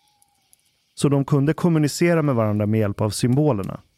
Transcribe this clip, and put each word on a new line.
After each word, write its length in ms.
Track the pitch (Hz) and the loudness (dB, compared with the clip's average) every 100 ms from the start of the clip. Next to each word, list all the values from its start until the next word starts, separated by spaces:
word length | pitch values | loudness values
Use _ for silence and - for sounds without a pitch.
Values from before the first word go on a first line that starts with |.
| 831 855 _ _ _ _ _ _ _ | _ _ _ _ _ _ _ _ _
Så 140 | - 147 | -4 0
de 160 | 139 | 0
kunde 300 | 135 147 139 | 0 0 0
kommunicera 680 | 156 180 160 147 - 170 165 | 0 0 2 0 0 0 2
med 120 | 151 | 0
varandra 320 | 120 107 104 104 | 0 0 0 0
med 140 | 110 | 0
hjälp 200 | 104 101 | -2 -2
av 100 | 107 | -4
symbolerna 720 | - 123 127 151 107 - - _ | -2 0 2 0 -2 -6 -12 _